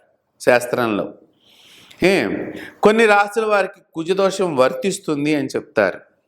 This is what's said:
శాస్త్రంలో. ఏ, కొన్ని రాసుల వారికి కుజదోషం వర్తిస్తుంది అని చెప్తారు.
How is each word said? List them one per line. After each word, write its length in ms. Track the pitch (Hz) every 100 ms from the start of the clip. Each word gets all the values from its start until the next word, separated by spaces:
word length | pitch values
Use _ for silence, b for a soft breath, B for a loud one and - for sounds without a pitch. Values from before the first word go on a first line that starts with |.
| _ _ _ _
శాస్త్రంలో. 720 | 135 120 - 123 113 101 - - _ _ b b b b b b
ఏ, 260 | 175 185 101 - - B B B
కొన్ని 240 | 208 220 220
రాసుల 380 | 202 208 226
వారికి 380 | 214 202 190 - _
కుజదోషం 640 | 165 165 190 196 190 180 135
వర్తిస్తుంది 800 | 127 - 196 180 - 143 147
అని 120 | 151 131
చెప్తారు. 540 | 113 - - 95 - _ _